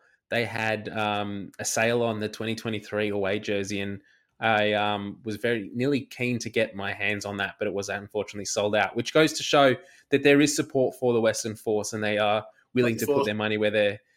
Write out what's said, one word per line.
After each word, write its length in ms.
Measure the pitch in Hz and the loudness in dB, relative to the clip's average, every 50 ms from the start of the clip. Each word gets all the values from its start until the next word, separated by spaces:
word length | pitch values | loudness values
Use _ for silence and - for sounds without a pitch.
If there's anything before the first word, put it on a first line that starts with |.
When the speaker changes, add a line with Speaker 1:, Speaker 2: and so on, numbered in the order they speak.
| _ _ _ _ _ _ | _ _ _ _ _ _
Speaker 1:
they 160 | - 117 117 | -2 -2 -2
had, 440 | 104 110 113 110 110 110 107 104 - | -2 -4 -4 -2 -2 -2 -2 -4 -6
um, 640 | - 107 107 104 104 104 104 101 101 101 90 - - - | -4 -2 -2 0 -2 -2 -4 -4 -6 -8 -8 -10 -12 -8
a 40 | 107 | -6
sale 380 | - - 117 113 117 120 120 | -2 0 2 2 2 2 2
on 160 | 117 113 110 104 | 2 0 0 -2
the 100 | 107 104 | -4 -4
twenty 280 | - - 107 110 110 | -4 -6 -4 -4 -4
twenty-three 540 | 113 - 117 110 104 - - 104 104 107 104 | -4 -4 -4 -6 -6 -6 -4 -2 -2 0 0
away 280 | 101 104 95 95 101 107 | 0 0 0 0 -2 -2
jersey, 420 | 110 110 101 101 98 98 104 98 | -2 -2 -2 -2 -2 -4 -4 -4
and 200 | 98 101 98 98 - _ _ _ _ _ _ - | -4 -6 -6 -8 -12 _ _ _ _ _ _ -2
I, 320 | 117 113 110 107 107 104 | 0 2 4 4 4 4
um, 480 | 104 104 104 104 104 101 101 101 101 - - | 2 2 2 0 0 -2 -4 -8 -10 -10 -8
was 120 | 110 104 | -8 -6
very 340 | - - 117 120 110 98 - | -2 -2 -2 -2 -2 -4 -6
nearly 280 | - 120 127 143 143 127 | -4 -2 0 0 0 0
keen 400 | - - - - 123 123 123 117 | -2 -6 -8 -4 -4 -2 -2 -4
to 100 | - 113 | -6 -2
get 240 | - 117 110 107 95 | 0 0 0 0 -2
my 180 | 98 98 98 | -6 -6 -6
hands 320 | 98 101 101 101 104 101 104 | -6 -4 -2 -2 -2 -2 -4
on 100 | 101 101 | -6 -4
that, 180 | 98 98 95 - - | -4 -4 -6 -4 -6
but 80 | 107 104 | -6 -4
it 60 | 90 | -4
was 140 | 101 101 101 | -4 -4 -6
unfortunately 540 | 98 101 101 - - 107 98 - - 104 98 | -6 -8 -8 -6 -6 -6 -6 -6 -8 -10 -10
sold 300 | - - 110 101 104 107 | -4 -2 -2 0 2 2
out, 220 | 104 98 - - | 2 2 2 0
which 180 | 120 117 - - | -4 -4 2 4
goes 200 | 156 160 151 156 | 4 4 4 2
to 100 | - 135 | -4 -2
show 320 | - - 147 139 131 117 - - - - - _ _ | 2 4 6 6 6 4 2 -4 -14 -20 -20 _ _
that 140 | 143 139 139 | 0 4 6
there 160 | 143 143 143 | 6 6 6
is 160 | 151 143 - | 6 4 2
support 400 | - - - - 135 127 127 - | 0 -4 -2 0 0 0 0 0
for 160 | - 127 123 | 0 0 2
the 80 | 117 113 | 2 4
Western 340 | 113 110 107 - - 110 104 | 4 2 2 0 -4 -6 -8
Force, 380 | - - 117 107 104 101 - | -6 -2 -2 0 0 -2 -4
and 100 | 113 107 | -4 -2
they 160 | 107 104 107 104 | -2 0 0 2
are 260 | 107 104 107 107 - - - _ _ _ - | 2 2 2 0 -2 -6 -14 _ _ _ 0
willing 200 | 127 123 117 113 | 2 2 2 0
Speaker 2:
Western 120 | 110 117 | 0 0
Speaker 1:
to 60 | 127 | 0
put 60 | 143 139 | 2 2
Speaker 2:
Force. 80 | - | 0
Speaker 1:
their 80 | 107 104 | 0 0
money 200 | 107 107 107 107 | 0 0 0 0
where 140 | 107 107 107 | 2 2 2
their 300 | 104 107 104 101 101 - _ _ _ | 2 2 2 2 0 -4 _ _ _